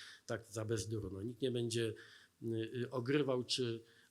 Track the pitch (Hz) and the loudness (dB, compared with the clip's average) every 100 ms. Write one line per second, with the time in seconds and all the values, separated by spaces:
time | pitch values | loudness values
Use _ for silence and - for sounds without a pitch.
0 | - - - 113 - 113 107 113 104 110 | -18 -14 -6 -6 -4 -4 0 0 0 -2
1 | 92 95 110 120 131 120 117 117 113 - | -2 -4 -6 0 0 2 2 2 2 0
2 | - - - _ 113 113 113 123 120 131 | -10 -20 -20 _ -2 0 0 -2 -2 0
3 | 120 147 135 127 120 - 123 113 - - | 2 4 4 2 2 0 0 -2 -8 -20
4 | - | -20